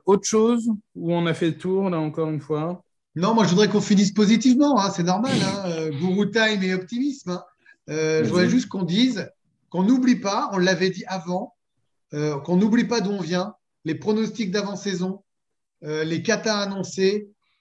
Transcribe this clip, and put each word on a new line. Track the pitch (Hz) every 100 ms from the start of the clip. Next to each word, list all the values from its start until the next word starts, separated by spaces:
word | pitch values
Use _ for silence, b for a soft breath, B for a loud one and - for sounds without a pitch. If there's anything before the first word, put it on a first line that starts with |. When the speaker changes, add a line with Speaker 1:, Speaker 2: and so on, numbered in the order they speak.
| -
Speaker 1:
autre | 196 -
chose | 220 226 240 226 208 _
où | 180 170
on | 170 170
a |
fait | 160 170
le | 156
tour, | 185 190 196
là, | 170
encore | 156 151 160
une | 151
fois ? | 135 151 160 180 _ _ _ 156
Speaker 2:
Non, | 196
moi, | 226
je | 180
voudrais | 180 208
qu'on | 208
finisse | - 202 202
positivement, | - 208 226 254 254 294 247
hein, | 196
c'est | 180
normal, | 170 190 254 269
hein, | - 196 185
euh, | 160 160
Guru | 143 185 190 202
Time | 220 220 208
et | 185
optimisme, | 185 185 240 285 262 175
hein. | 175 - b b b -
Euh, | 156 156 160
je |
Speaker 1:
Vas-y. | 156
Speaker 2:
voudrais | 175 180
juste | 254 -
qu'on | 196
dise, | 170 185 254 208 - _ _ _ _
qu'on | 170
n'oublie | 196 262 247 185
pas, | 190 214 285
on | 196
l'avait | 185 175 185
dit | 185 -
avant, | 190 170 180 247 _ _ _ _ _ _
euh, | 147 151 147
qu'on | 160 180
n'oublie | 214 240
pas | - 233
d'où | 196
on | 196
vient, | 160 180 202 - _ _
les | 156
pronostics | 151 175 214 220 214 202
d'avant-saison, | 202 196 190 202 180 185 202 _ _ _ _ _ _
euh, | 151 156
les | 160 165
katas | 170 214 220 208
annoncés, | 202 196 180 - 190 214 208 _ _ _